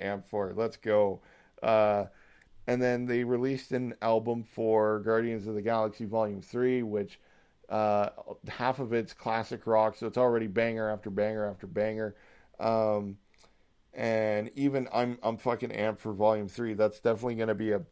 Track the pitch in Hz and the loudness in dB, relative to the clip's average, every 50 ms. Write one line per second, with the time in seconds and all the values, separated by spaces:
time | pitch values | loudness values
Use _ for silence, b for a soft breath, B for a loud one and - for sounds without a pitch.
0 | 85 98 101 101 95 - - 104 101 95 90 98 113 110 - - - 110 107 104 | -6 -6 -6 -6 -8 -6 -4 -4 -2 -2 -2 -2 -4 -4 -4 -6 -2 2 4 4
1 | 104 101 95 90 b b b b b b b - - 113 113 110 107 104 104 101 | 4 4 0 -4 b b b b b b b -4 0 4 4 6 6 4 4 2
2 | 101 98 b b b b b b b b b - - - 123 123 127 123 123 120 | 0 -4 b b b b b b b b b -10 -4 -2 0 2 2 2 0 0
3 | 123 123 120 123 123 120 123 120 123 135 135 131 - - - 123 127 120 113 - | -2 0 0 0 0 0 0 0 0 -2 -2 -4 -6 -4 -4 -4 -4 -4 -6 -4
4 | - 113 113 113 110 117 117 117 117 - - - 113 110 110 110 107 107 107 107 | 0 2 2 2 2 0 -4 -4 -6 -10 -6 -2 0 2 4 4 4 4 2 0
5 | 101 110 110 113 117 117 113 110 98 107 110 104 101 113 113 113 110 110 104 - | 0 2 2 2 2 0 -4 -6 -6 -6 -6 -4 -2 0 0 2 0 -2 -2 -6
6 | 117 101 107 113 110 107 101 95 85 - - 123 123 127 127 127 120 110 104 104 | -8 -4 -2 0 0 0 -2 -8 -10 -8 -4 0 2 2 2 0 -2 -2 -2 -4
7 | 101 - - - b b b b b b b b b - - 107 107 107 104 104 | -4 -4 -10 -20 b b b b b b b b b -4 -2 0 2 2 4 2
8 | 104 101 - - - - - - - 143 - - 120 127 127 - 135 110 117 117 | 2 0 -2 -10 -14 -14 -14 -14 -12 -12 -8 -2 -2 -2 -2 -2 -4 -2 -2 -2
9 | 110 - - - - 117 110 113 110 - - 107 - 113 113 110 110 110 104 - | -2 -2 -8 -10 -4 -2 -2 -2 -2 -4 -8 -8 -2 2 4 4 4 4 0 -2
10 | 117 113 104 123 127 123 117 117 113 107 92 113 113 117 113 113 110 107 107 101 | -8 -4 0 2 2 4 4 2 0 -2 0 0 0 0 0 -2 -2 -2 -4 -4
11 | - 110 98 98 104 107 110 110 104 104 98 92 - 95 82 104 104 110 110 110 | -6 -6 -2 -2 0 0 0 -2 -4 -4 -6 -8 -12 -8 -2 -2 -2 0 -2 -4
12 | 110 107 101 b b b b b b b b - 95 113 113 113 110 107 107 104 | -6 -6 -8 b b b b b b b b -4 -2 0 2 2 2 2 2 0
13 | 104 101 98 101 _ b b b b b b b b b b b _ _ - - | -2 -4 -10 -12 _ b b b b b b b b b b b _ _ -10 -4
14 | 117 117 113 110 110 107 107 104 107 120 - 139 139 143 135 139 127 107 - 117 | -2 0 2 2 2 2 0 0 -2 -4 -4 0 0 2 2 0 -2 0 0 0
15 | 120 123 120 120 - 110 113 110 - 127 117 110 - 120 - - 104 110 104 - | 0 0 -2 -2 -2 -2 -2 0 0 -2 -2 -2 -2 -6 -4 -2 -2 -2 -2 -4
16 | - 110 107 95 107 107 110 107 104 95 - - 120 113 107 101 107 107 107 - | -6 -6 -2 2 4 4 4 4 0 -6 -6 -6 -6 -4 0 2 2 2 2 0
17 | - 117 113 107 117 123 117 113 113 113 107 101 110 110 104 98 85 - | 0 0 0 0 -2 -4 -4 -2 -2 -2 0 0 0 0 0 -2 -2 -6